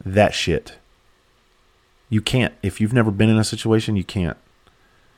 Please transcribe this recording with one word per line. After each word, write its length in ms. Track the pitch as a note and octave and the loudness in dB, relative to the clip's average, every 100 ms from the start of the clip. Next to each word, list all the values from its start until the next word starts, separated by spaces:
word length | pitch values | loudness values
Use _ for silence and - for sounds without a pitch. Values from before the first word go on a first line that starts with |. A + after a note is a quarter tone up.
| F#2+ | -2
that 300 | G2 G2+ - | 2 2 2
shit. 420 | - D#2 - - _ _ _ _ _ _ _ _ _ _ _ _ - | -2 -2 -4 -20 _ _ _ _ _ _ _ _ _ _ _ _ -4
You 120 | G#2 | -2
can't. 320 | - B2+ G2 - | 0 -2 -2 -4
If 180 | G2 - | -6 -2
you've 140 | G#2+ | 0
never 160 | B2 A2 | 2 2
been 200 | G2 A2 | 2 2
in 100 | A2 | 2
a 40 | |
situation, 520 | A2 A2 A2+ A2 A2 G2+ | 0 -2 0 0 0 -4
you 80 | |
can't. 340 | F2 G2+ E2 - _ _ _ _ _ _ _ | -4 -4 -4 -6 _ _ _ _ _ _ _